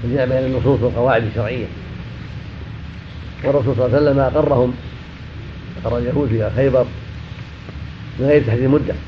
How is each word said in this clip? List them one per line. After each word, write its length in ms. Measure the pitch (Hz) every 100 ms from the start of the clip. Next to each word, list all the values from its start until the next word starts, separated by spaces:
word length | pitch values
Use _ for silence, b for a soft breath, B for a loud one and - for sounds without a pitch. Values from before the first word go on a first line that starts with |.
الجمع 220 | 117 139 127
بين 120 | 131
النصوص 420 | 131 131 117 131
والقواعد 420 | 120 117 123 117
الشرعية. 420 | 110 107 107 127 104 - - - - - - - - - - - - - - - - -
والرسول 320 | 123 143 123 117
صلى 100 | 123
الله 120 | 135
عليه 100 | 147
وسلم 120 | 139
أقرهم، 540 | 131 135 151 135 127 117 - - - - - - - - - - 117
أقر 120 | 117
اليهود 320 | 120 135 143
في 220 | 110 104 117
خيبر 300 | 135 123 127 - - - - - - - - - - - - -
من 60 | 135
غير 180 | 147 113
تحديد 160 | 117
مدة 300 | 131 143 135 -